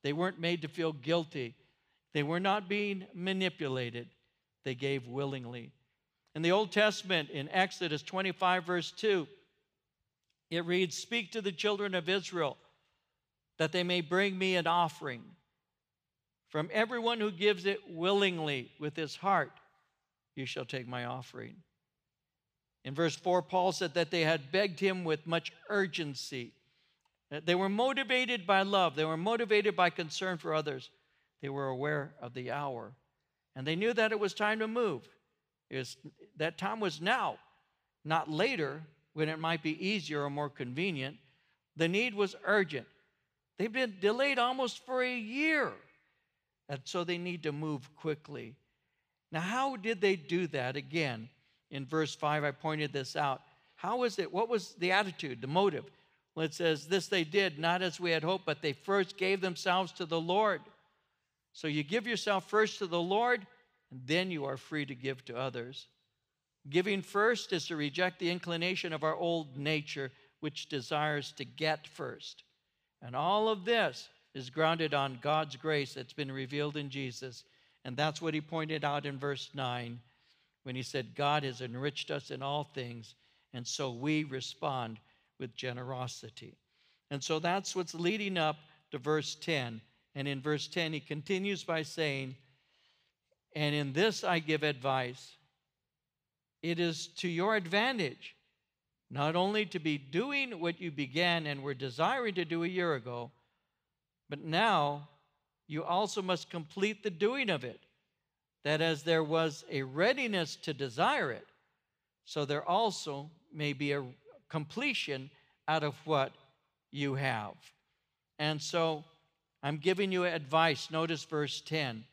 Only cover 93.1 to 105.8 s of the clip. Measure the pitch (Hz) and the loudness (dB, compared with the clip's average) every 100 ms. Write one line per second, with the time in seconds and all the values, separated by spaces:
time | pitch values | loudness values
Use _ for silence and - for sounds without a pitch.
93.1 | _ _ _ _ 156 147 147 139 135 220 | _ _ _ _ 0 0 2 0 2 2
94.1 | - - 170 151 156 151 139 135 131 123 | 2 0 0 2 2 2 0 0 0 -2
95.1 | 127 - - _ _ _ _ _ _ _ | -8 -18 -20 _ _ _ _ _ _ _
96.1 | _ _ _ _ _ 165 170 175 156 - | _ _ _ _ _ -4 0 0 0 -8
97.1 | - 180 165 196 220 170 202 240 247 151 | -4 -2 0 2 2 2 2 2 0 -2
98.1 | - - - _ _ _ _ _ _ _ | -4 -18 -20 _ _ _ _ _ _ _
99.1 | 131 147 170 190 214 208 180 156 143 135 | -2 2 4 2 2 0 -2 0 -2 -2
100.1 | 160 262 285 262 190 170 170 175 147 139 | -2 0 -2 -2 -2 -4 -2 -6 -4 -4
101.1 | 139 175 170 151 143 135 135 131 120 175 | 2 2 2 0 -4 -6 -6 -6 0 2
102.1 | 269 233 185 170 165 170 185 175 139 117 | 2 0 -2 -2 0 0 0 0 0 -2
103.1 | 120 120 _ _ _ _ _ _ _ _ | -8 -10 _ _ _ _ _ _ _ _
104.1 | _ _ 143 156 165 226 185 147 143 147 | _ _ -10 0 2 4 4 2 -2 -10
105.1 | _ _ _ _ _ _ 151 | _ _ _ _ _ _ -6